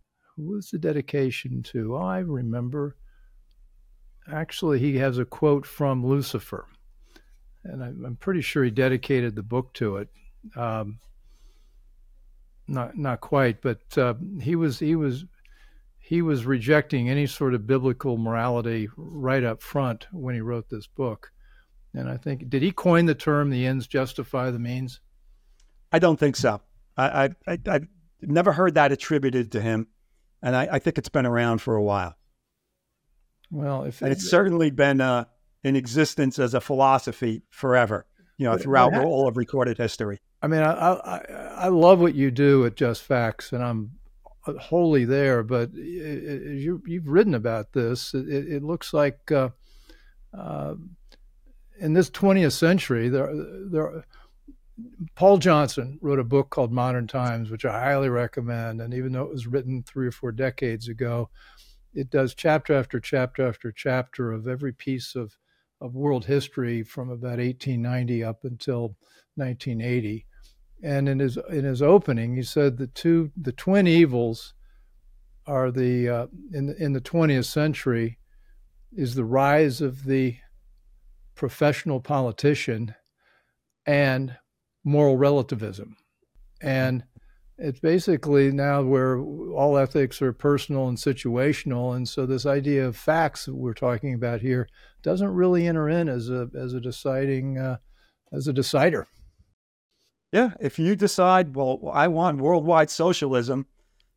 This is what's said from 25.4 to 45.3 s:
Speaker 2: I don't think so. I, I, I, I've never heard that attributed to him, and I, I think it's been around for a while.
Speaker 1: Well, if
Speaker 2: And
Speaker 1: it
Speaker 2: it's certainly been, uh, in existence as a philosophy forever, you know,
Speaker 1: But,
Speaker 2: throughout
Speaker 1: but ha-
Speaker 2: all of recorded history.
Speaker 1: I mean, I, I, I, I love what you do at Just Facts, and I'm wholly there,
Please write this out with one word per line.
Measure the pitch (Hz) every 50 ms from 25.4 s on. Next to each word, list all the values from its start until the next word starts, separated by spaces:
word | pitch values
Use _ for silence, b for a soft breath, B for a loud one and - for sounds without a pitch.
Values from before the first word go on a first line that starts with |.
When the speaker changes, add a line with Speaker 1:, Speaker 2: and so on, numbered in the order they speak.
| _ _ _ _ _ _ _ _ _ _ -
Speaker 2:
I | 165
don't | 180 170 156 -
think | 147 143 127
so. | - 127 120 104 104 - _ _ _ _ _ _
I, | - 135 135 135 135 139
I, | 139 180 - _
I, | - 175 170 - 139
I've | - 139 156 - _ _ _ _ _ _ -
never | - 147 165 175 202 147
heard | 156 185 180 147
that | 160 147 139 139
attributed | - - - 156 143 139 131 123 127 120 107 -
to | 110
him, | 104 113 113 110 113 - _ _ _ _ _ _ _ _ _ _ -
and | 127 127
I, | 127 135 - 180
I | 131
think | - - -
it's | - - -
been | - 151 127
around | 123 120 120 120 117 117 113
for | - 131 113
a | 107 104
while. | 104 101 101 92 85 - _ _ _ _ _ _ _ _ _ _ _ _ _ _ _ _ _ _ _ _ _ _ _ _ _ _ _
Speaker 1:
Well, | 165 147 147 143 139 131 139
if | 139 123 -
Speaker 2:
And | - 135
Speaker 1:
it | 135
Speaker 2:
it's | 190 185 180
certainly | 180 175 202 190 170 170 160 151
been, | 135 135 139 139 139 135 131
uh, | 131 123 120 117 - _ _ _ _ _ _ -
in | 135 135
existence | 135 127 117 117 151 156 147 - - 143 135 - -
as | 131 120 120
a | 123 -
philosophy | - 143 131 135 135 135 123 - - 110 - 131 117 110 110 - _
forever, | _ - - 131 123 127 120 104 110 - - _ _ _ _ _ _ -
you | 139
know, | 120 113
Speaker 1:
But, | 117 -
Speaker 2:
throughout | 139 135 131 123 127 180
Speaker 1:
but | 127 135
ha- |
Speaker 2:
all | 165 160 131 135 127
of | 113
recorded | 127 117 - - 135 123 123 113
history. | - 120 110 - - 113 104 101 - - _ _ _
Speaker 1:
I | -
mean, | 147 160 160 156
I, | 156 175
I, | - 160 175 185
I, | - - - - - - - - - - - - - 180
I | 185
love | 185 165 165 175 196 175
what | 170 175 151
you | 139 139 135
do | 120 131 143 143 139 135 123
at | 120 110
Just | - 139 120 113 - -
Facts, | - 139 123 117 110 - - - - -
and | 123 123
I'm | 120 117 110 107 113 147 - - - - - _ - - _ _ - 143 127
wholly | - - 160 175 175 165 151 135 123
there, | 117 135 139 139 135